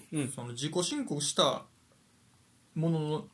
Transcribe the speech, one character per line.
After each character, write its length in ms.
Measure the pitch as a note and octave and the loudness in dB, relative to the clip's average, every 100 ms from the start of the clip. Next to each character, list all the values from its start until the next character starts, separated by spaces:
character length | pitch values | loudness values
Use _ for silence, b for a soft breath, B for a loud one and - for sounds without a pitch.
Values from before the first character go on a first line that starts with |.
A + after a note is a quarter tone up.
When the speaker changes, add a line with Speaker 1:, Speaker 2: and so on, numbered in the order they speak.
| - | -4
Speaker 1:
う 60 | D#3 | -4
ん。 40 | |
う 20 | |
ん。 80 | C3 | -2
Speaker 2:
そ 100 | - | -4
の 120 | A#2+ | -8
自 180 | A#2+ D3 | -6 -2
己 120 | F3 | 0
申 220 | F3 D4 A#3+ | 0 -2 -2
告 160 | D3 | -2
し 140 | C#3 - | 0 4
た 300 | D3+ B2 - _ _ _ _ _ _ _ _ _ _ | 4 2 -6 _ _ _ _ _ _ _ _ _ _
も 160 | - E3 | 0 2
の 100 | D#3+ | 2
の 280 | D3+ D3+ - | 2 -2 -4